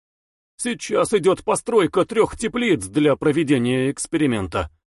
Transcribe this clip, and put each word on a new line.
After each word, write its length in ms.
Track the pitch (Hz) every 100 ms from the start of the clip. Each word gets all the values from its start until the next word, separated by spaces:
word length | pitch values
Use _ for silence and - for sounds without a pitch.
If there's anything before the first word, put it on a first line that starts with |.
| _ _ _ _ _ -
«Сейчас 560 | 247 233 - - -
идет 300 | 208 170 175
постройка 600 | - 196 - 226 160 185
трех 340 | 165 226 180 -
теплиц 480 | 220 240 240 139 95
для 300 | 127 151 131
проведения 760 | 151 147 143 135 120 127 131
эксперимента. 800 | - - 160 147 110 90 104 76 - _